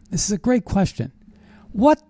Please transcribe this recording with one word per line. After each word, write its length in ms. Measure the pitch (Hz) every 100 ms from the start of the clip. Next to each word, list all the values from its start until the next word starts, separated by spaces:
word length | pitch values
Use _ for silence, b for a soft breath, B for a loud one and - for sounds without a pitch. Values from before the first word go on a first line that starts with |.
| -
This 160 | 180 -
is 60 |
a 60 | 208
great 260 | 240 247
question. 460 | - 196 185 - 117 - - b b b b
What 300 | 196 285 311